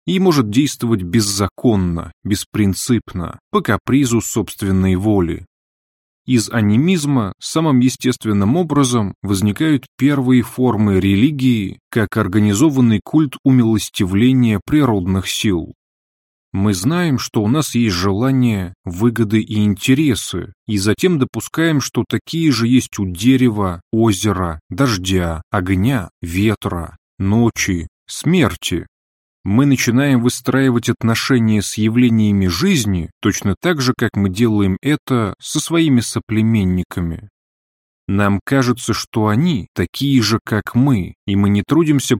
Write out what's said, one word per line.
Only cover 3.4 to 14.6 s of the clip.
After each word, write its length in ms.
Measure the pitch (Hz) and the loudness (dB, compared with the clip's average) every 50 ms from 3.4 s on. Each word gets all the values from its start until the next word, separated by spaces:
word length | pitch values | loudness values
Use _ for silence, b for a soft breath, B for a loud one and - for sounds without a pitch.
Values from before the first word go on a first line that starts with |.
| _ _ | _ _
по 100 | - 208 | -4 -2
капризу 600 | - - 110 - - - 123 139 143 123 120 113 | 0 0 -2 -2 0 0 0 2 2 2 0 -2
собственной 760 | - - - 117 98 - - - 104 98 95 95 95 95 92 | -2 -2 -4 -4 -4 -4 -6 -6 -2 0 0 2 2 2 0
воли. 500 | 90 98 110 104 98 87 80 82 80 87 - _ _ _ _ _ _ _ _ _ _ _ _ _ _ _ | 0 2 2 2 2 2 0 -2 -8 -12 -18 _ _ _ _ _ _ _ _ _ _ _ _ _ _ _
Из 240 | - 127 117 104 - | 0 0 0 0 0
анимизма 840 | - 117 107 104 104 117 147 180 190 170 143 143 143 131 107 95 - - | -2 0 0 2 2 2 2 2 0 0 0 0 -2 -2 -2 -4 -8 -12
самым 400 | - - - 160 165 160 139 123 | -14 -6 -4 -2 0 2 2 2
естественным 720 | 123 131 - - - 127 123 - - 110 104 101 98 98 135 | 2 2 0 -2 -4 -4 -4 -2 -4 -2 0 0 2 2 2
образом 600 | 175 185 156 147 143 139 123 123 120 107 92 - - | 0 0 0 0 0 0 2 0 0 -2 -2 -6 -10
возникают 640 | - 98 101 95 101 104 98 - 156 160 151 131 - - _ - | -6 -4 -2 0 0 -2 0 0 0 0 0 -2 -2 -8 _ -2
первые 440 | 127 143 147 139 127 123 127 123 | 0 0 2 0 2 2 2 2
формы 580 | 117 - - - 127 123 110 101 107 104 98 95 | 2 0 -2 0 0 0 2 2 2 2 2 2
религии 800 | 90 98 98 98 117 156 151 139 131 131 123 110 98 92 90 - _ _ | 2 2 2 4 2 2 0 0 0 2 2 0 -2 -6 -8 -12 _ _
как 260 | - 120 107 92 - 113 | -2 -2 -2 0 0 -2
организованный 840 | 107 104 90 107 104 104 101 101 147 165 139 131 127 117 110 101 - | -2 0 2 2 2 2 4 4 2 2 4 4 4 4 2 0 -2
культ 320 | - - 156 160 131 - - _ | 0 0 0 0 0 -4 -2 _
умилостивления 1160 | 143 131 127 117 113 113 104 - - - - 107 87 95 101 120 127 135 131 123 113 107 98 | 2 4 4 4 4 2 0 -2 -4 -4 -4 -2 0 2 2 2 4 4 4 2 2 2 0